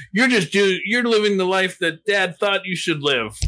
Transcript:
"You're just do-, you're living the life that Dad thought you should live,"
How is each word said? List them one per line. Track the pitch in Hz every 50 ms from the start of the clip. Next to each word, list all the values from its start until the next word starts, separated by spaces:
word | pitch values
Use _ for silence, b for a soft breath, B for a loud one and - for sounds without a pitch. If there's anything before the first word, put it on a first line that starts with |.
| B B -
"You're | 202 262
just | 254 247 208 165 -
do-, | - 202 202 190 185 165 -
you're | 196 233 254 233
living | 240 226 214 208 208 202
the | 190 185
life | 185 190 190 190 180 - -
that | 175 165 160 160 _
Dad | 208 202 196 185 180 - -
thought | 208 202 196 190 185
you | 185 180
should | 156 - 170 160 147
live," | 139 147 135 120 110 107 107 - -